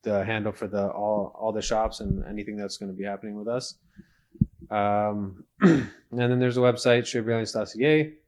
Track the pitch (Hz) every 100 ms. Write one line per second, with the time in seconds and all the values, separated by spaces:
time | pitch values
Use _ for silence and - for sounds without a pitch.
0 | 110 101 98 110 107 98 101 101 98 98
1 | 107 104 98 - 110 107 - 110 110 -
2 | 101 95 - 104 104 104 101 - 98 95
3 | 98 101 110 104 107 123 - - _ -
4 | - _ _ - - _ - 107 101 104
5 | 104 104 98 92 - - 185 147 107 -
6 | _ 120 123 123 127 123 123 120 127 120
7 | - 123 110 113 107 110 101 107 143 156
8 | 151 -